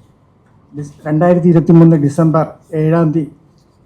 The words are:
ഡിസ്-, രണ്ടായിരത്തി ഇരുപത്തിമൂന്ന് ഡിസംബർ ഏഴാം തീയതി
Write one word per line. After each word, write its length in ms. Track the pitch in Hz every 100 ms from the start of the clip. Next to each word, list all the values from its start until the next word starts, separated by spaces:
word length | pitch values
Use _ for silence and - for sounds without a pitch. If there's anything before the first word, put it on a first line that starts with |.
| _ _ _ _ _ _ _
ഡിസ്-, 200 | 143 147 - 156
രണ്ടായിരത്തി 420 | 156 175 175 175
ഇരുപത്തിമൂന്ന് 440 | 165 160 165 165 160
ഡിസംബർ 400 | 143 139 160 156 151 - _ 160
ഏഴാം 260 | 156 170 165
തീയതി 160 | 160 143 - _ _ _ _